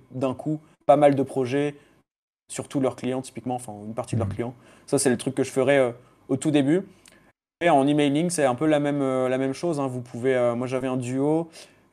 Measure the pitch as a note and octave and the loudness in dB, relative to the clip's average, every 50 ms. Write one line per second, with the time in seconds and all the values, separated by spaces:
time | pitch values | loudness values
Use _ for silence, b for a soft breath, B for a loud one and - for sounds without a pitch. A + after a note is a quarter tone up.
0 | - _ C3 B2+ C3+ C3 B2 - - D3+ D#3 D3+ b b b b - - C#3+ D3 | -20 _ -8 -4 -4 -4 -4 -4 -6 -6 -6 -6 b b b b 4 4 6 6
1 | D3 C#3+ C#3 C#3 C3 - - C3+ B2+ A#2+ C3+ C#3+ D3 D3 C#3+ b b b b b | 6 4 4 4 -2 -2 -2 -4 -2 0 -2 -2 -2 -2 -6 b b b b b
2 | _ _ _ _ _ _ _ _ _ _ - - B2 - - C#3+ C3 B2 - - | _ _ _ _ _ _ _ _ _ _ -12 -12 -12 -6 -4 -2 -2 -2 -4 -4
3 | B2 B2 B2+ C3 B2+ - - A#2 - B2 B2 B2 B2 G#2+ G#2 G#2 G#2 G#2+ A#2 B2 | -6 -6 -6 -6 -8 -10 -16 -12 -8 -8 -8 -8 -10 -14 -14 -14 -12 -10 -10 -10
4 | A#2+ - A#2+ A2 A2 F#2+ G2 A#2 A#2 B2 - b b b b b b - C#3+ C3+ | -6 -4 -2 -2 -2 -2 -4 -6 -6 -8 -8 b b b b b b 0 0 2
5 | - B2+ A#2+ - - C3 - C#3 B2+ - - C3 B2+ C3+ C#3+ C#3 B2+ A#2+ A#2+ - | 4 2 0 0 -2 -4 -2 -2 -4 -2 0 0 2 4 4 4 4 2 -2 -8
6 | b b b b _ - C3+ C3+ - D#3+ D3 D3 C3+ C#3 E3 F#3+ F#3+ b b b | b b b b _ -6 -6 -2 -2 2 2 4 4 4 2 0 0 b b b
7 | b b b b b b _ _ _ _ _ - E3+ E3+ D3+ C3+ C3+ D3 D3 D3 | b b b b b b _ _ _ _ _ -2 2 4 4 4 4 4 2 2
8 | D3 C#3 C#3 D3+ E3+ F3 F3 D#3 C#3 B2+ B2 B2 D#3 D#3 D3+ D3 D3 C#3+ C#3+ C#3+ | 2 2 2 0 0 0 0 2 2 2 2 2 2 2 2 2 2 0 0 0
9 | C3+ C3 C3 B2+ B2+ B2+ B2+ C3 C3+ C3+ C3 - F3 F3 D#3 C#3+ C3+ C3 B2 B2 | -2 0 0 0 0 0 0 0 -2 -2 -4 -4 -4 -4 -2 -2 -4 -4 -6 -8
10 | A#2+ - - A#2 B2 C3+ C3 B2 A#2+ A#2+ A#2 A#2+ B2+ B2 C3 B2+ C3 C3 B2+ C3 | -10 -10 -10 -2 0 0 2 2 2 2 0 -2 -4 -4 -4 -4 -4 -2 -4 -4
11 | A#2+ B2 C3 C3+ C#3 D3+ D#3 E3 E3 E3 b b b b b b b b | -4 -4 -2 -2 0 0 0 0 -2 -6 b b b b b b b b